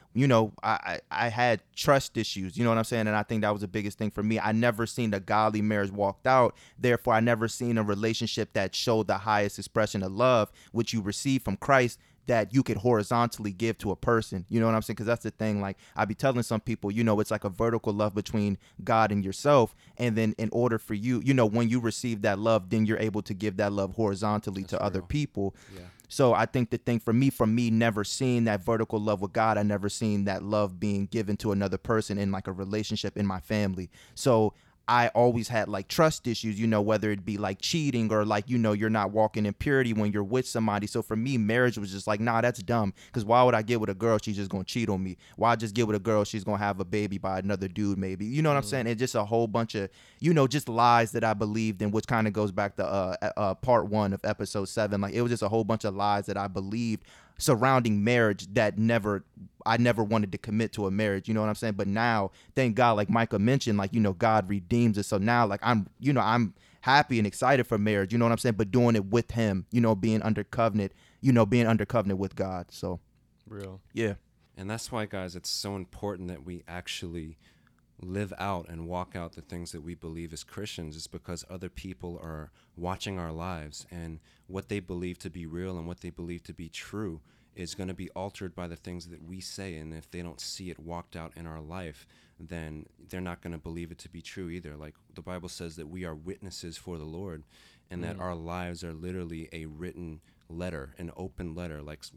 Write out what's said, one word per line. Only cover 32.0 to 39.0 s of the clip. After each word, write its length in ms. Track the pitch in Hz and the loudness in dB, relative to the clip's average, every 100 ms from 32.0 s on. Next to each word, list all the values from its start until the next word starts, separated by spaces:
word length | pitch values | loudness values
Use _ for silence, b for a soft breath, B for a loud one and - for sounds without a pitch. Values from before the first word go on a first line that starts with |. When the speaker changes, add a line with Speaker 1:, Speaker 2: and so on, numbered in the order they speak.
| - 98 | 0 -2
Speaker 1:
in, 140 | 101 | -2
like, 160 | 98 95 | -2 -6
a 40 | |
relationship 600 | 92 95 107 107 110 101 107 | -8 -4 -4 -4 -4 -4 -2
in 80 | 101 | -2
my 140 | 92 | -4
family. 500 | - 107 101 92 87 B B - | -4 -2 0 -2 -8 B B -2
So 380 | 139 113 107 b b b - | 4 4 4 b b b 2
I 200 | 120 120 | 4 4
always 400 | 113 123 117 107 | 6 4 4 0
had, 180 | 113 95 | -2 -2
like, 220 | 101 - | -4 -2
trust 380 | - 160 - 123 | 2 4 2 -2
issues, 300 | 110 113 101 | -2 -2 0
you 80 | 113 | 2
know, 160 | 107 | 4
whether 300 | 104 107 107 | 4 2 2
it 140 | 101 95 | -2 -4
be, 120 | 101 | -4
like, 200 | 101 101 | -4 -4
cheating 500 | - 165 143 120 110 | -2 0 0 0 2
or, 140 | 107 | 2
like, 260 | 104 104 117 | 2 0 0
you 80 | 120 | 2
know, 140 | 110 | 2
you're 180 | 104 110 | 2 2
not 220 | 110 | 2